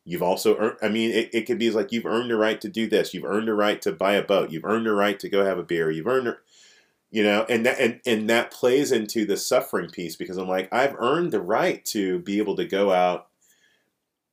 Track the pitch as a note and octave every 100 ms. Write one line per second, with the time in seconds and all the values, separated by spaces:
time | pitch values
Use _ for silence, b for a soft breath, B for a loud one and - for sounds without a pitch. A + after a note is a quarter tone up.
0 | - E2+ F2 F#2+ A2 - A2 - G#2+ A2
1 | A2+ G#2+ - A2+ A2 A2+ A2+ G#2+ G2+ A#2
2 | E2 A2 B2 A2 A2 G#2 G#2+ A2 A2 G2
3 | E2 F2 C#2 G2+ A2+ G#2 G#2 - G2+ F2
4 | F#2+ G2+ - F#2+ - D#2+ D#2+ A2+ A2+ G2+
5 | G#2 G2 F#2 G2 G2 F2 E2 E2+ D#2+ D#2+
6 | F#2 C3 A#2 - _ b b b b b
7 | _ G#2+ G#2 G#2 A2 A#2 A#2+ B2+ A#2+ -
8 | A#2+ A2 G#2+ A#2 - - B2+ C3+ B2+ A#2+
9 | G#2+ A2+ G2 F#2 - B2+ - G2+ F2 -
10 | E2+ - F2+ F2+ F#2 F#2 F#2+ A#2 C#3 -
11 | A#2+ D#3+ F3 G2+ F2 A#2 F3 A#2 - G#2+
12 | F#2+ F2+ F#2 G2+ G2 F#2 E2+ G2 G2+ F#2
13 | F2+ F2 - _ _ _ _ _ _ _
14 | _ _ _